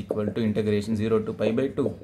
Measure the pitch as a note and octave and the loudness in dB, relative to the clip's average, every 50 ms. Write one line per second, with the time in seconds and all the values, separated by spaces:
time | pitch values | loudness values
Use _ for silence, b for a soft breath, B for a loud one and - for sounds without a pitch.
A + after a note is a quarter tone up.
0 | G#2 - - G#2+ G#2+ G#2 F#2+ A#2+ A2+ G#2+ G#2 A2+ G#2 G#2+ G#2 G#2 G2+ A2 A2+ G#2 | -2 -4 -2 -2 -2 -2 -2 0 0 0 0 0 2 2 2 2 2 0 0 0
1 | G#2+ A2 A2 A2 G#2+ G#2+ A2 - G#2+ G#2+ A2+ B2+ C3+ C#3 - - C3 G#2+ - - | 2 2 2 2 2 0 -2 0 0 0 2 2 0 0 0 0 -2 -2 -2 -6